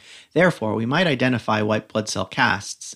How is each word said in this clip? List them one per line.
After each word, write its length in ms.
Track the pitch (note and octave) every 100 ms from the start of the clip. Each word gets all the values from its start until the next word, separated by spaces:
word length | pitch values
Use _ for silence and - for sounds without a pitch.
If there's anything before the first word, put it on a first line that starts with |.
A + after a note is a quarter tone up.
| - - -
Therefore, 420 | D3+ F3+ - A2 G#2
we 100 | A#2
might 220 | D#3+ F3
identify 560 | B2 B2+ A#2+ - G#2+
white 240 | G#2+ G#2+ -
blood 220 | A2 G#2
cell 160 | G2+ F#2+
casts 680 | - A#2+ F#2+ - - -